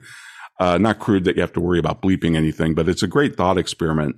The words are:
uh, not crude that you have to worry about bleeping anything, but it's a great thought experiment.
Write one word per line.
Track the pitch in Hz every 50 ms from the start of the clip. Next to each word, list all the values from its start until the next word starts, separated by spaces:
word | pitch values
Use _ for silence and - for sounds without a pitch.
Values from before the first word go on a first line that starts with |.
| - - - - - - - - - - _ -
uh, | 92 90 87 90
not | 101 113 107 -
crude | - - 104 95 87
that | 92 85
you | -
have | 87 82 -
to | 87
worry | 85 87 90 85
about | 78 80 82 -
bleeping | - 95 92 82 - 85 82
anything, | 80 78 78 76 - 82 80 80
but | 82 80 87
it's | 87 -
a | - 87
great | - 143 147 127 -
thought | - 90 92 95 92
experiment. | 85 - - - 85 80 78 78 76 69 -